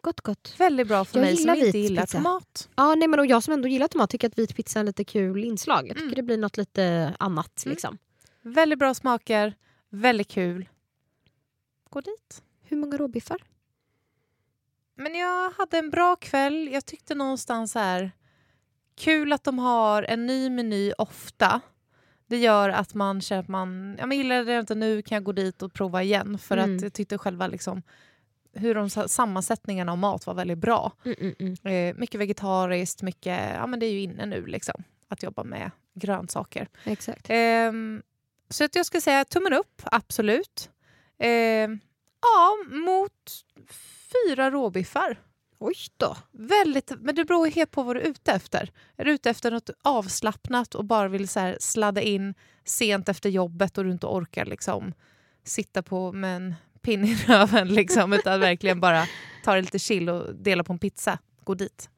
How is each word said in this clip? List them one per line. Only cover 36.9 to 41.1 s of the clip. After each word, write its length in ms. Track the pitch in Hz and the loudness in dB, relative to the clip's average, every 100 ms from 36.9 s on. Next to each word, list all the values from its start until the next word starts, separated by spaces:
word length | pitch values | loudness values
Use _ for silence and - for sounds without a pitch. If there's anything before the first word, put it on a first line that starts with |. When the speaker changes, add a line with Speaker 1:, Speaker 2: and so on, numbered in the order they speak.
| 214 - - - | -6 -6 -12 -2
Speaker 2:
Ehm, 760 | 226 233 226 226 220 220 214 - _ _ _ _ | 2 4 4 2 -2 -8 -10 -16 _ _ _ _
så 160 | - | 0
att 100 | 294 | 0
jag 120 | 359 339 | 2 0
skulle 140 | 349 | 0
säga 240 | 311 277 | 2 2
tummen 280 | 277 349 381 | 2 0 2
upp, 300 | 277 - _ | 0 0 _
absolut. 840 | - 233 - - 208 233 392 - - _ _ _ _ | -2 -2 -2 -2 2 2 -2 -10 -16 _ _ _ _